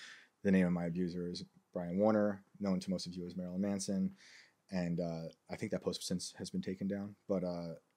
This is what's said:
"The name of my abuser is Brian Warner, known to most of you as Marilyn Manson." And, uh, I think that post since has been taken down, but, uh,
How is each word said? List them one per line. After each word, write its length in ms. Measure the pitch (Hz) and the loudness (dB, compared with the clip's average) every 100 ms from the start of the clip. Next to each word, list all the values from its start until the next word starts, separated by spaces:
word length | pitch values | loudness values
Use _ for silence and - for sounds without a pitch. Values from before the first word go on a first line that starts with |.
| - - - _ | -12 -20 -20 _
"The 80 | 101 | 6
name 160 | 95 90 | 8 8
of 60 | |
my 140 | 87 85 | 4 0
abuser 420 | 85 90 87 87 | 0 -2 -2 -6
is 160 | 92 95 _ _ | -6 -10 _ _
Brian 240 | 90 87 92 | -6 -2 4
Warner, 440 | 107 107 104 98 - - | 6 6 4 0 -10 -4
known 200 | 101 92 | 0 0
to 100 | 95 | 0
most 160 | 90 87 | -4 -4
of 80 | |
you 100 | 90 87 | -8 -8
as 100 | 87 | -6
Marilyn 240 | 90 90 | -6 -2
Manson." 560 | 101 101 98 98 95 - - - - _ - | 0 0 0 0 0 -2 -20 -20 -20 _ -6
And, 300 | 92 87 85 | -2 0 0
uh, 280 | 85 82 82 - - | -2 -4 -8 -12 -14
I 80 | 87 | -8
think 140 | 110 | -4
that 100 | 92 | -2
post 200 | - 90 | -2 -4
since 280 | - 92 - - | -2 -4 -6 -10
has 120 | 95 | -6
been 120 | 95 | -6
taken 260 | 95 95 98 | -4 -4 -2
down, 260 | 101 101 101 - | -4 -6 -8 -2
but, 160 | 95 | -2
uh, 300 | 90 87 85 80 _ | 0 -4 -6 -12 _